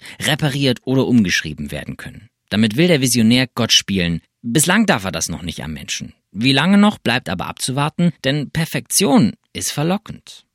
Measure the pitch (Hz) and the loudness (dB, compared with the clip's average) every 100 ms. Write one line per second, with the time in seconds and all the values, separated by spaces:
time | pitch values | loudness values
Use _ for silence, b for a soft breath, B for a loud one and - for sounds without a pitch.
0 | B B - - 151 139 139 120 - 131 | B B -4 -2 -2 0 0 0 0 0
1 | 104 120 90 - 78 73 71 73 - - | 4 4 4 0 -4 -10 -8 -8 -10 -12
2 | - - - _ _ 107 113 117 175 151 | -14 -18 -20 _ _ 0 2 2 2 4
3 | 131 120 110 123 127 - 110 - - 95 | 2 4 4 4 2 -2 2 2 2 -2
4 | 85 82 - _ 117 131 175 208 202 131 | -2 -4 -8 _ -2 0 2 2 2 0
5 | 95 80 - 80 80 - 78 71 - - | -2 -6 -6 -6 -8 -10 -10 -10 -10 -10
6 | 67 _ _ 95 127 135 170 202 208 - | -12 _ _ -2 0 2 4 4 4 2
7 | 117 127 - 170 78 - - 131 147 - | -2 -2 -2 -6 -6 -8 -6 -4 -4 0
8 | 175 - 135 147 147 160 160 139 - - | 0 0 -4 -4 -4 -4 -4 -6 -4 -2
9 | 202 254 107 - _ - - - 160 196 | 4 4 4 -2 _ -10 -8 -4 -2 -4
10 | - - - - _ | -6 -18 -20 -20 _